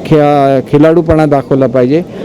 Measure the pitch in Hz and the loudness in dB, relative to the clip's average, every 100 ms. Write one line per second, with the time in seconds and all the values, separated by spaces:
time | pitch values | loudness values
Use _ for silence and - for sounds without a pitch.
0 | - 156 147 147 139 135 127 147 160 170 | -2 2 2 2 0 0 0 2 2 2
1 | 160 156 156 143 131 139 131 127 127 151 | 0 0 0 0 -2 -2 0 0 0 -2
2 | 180 - | -4 -12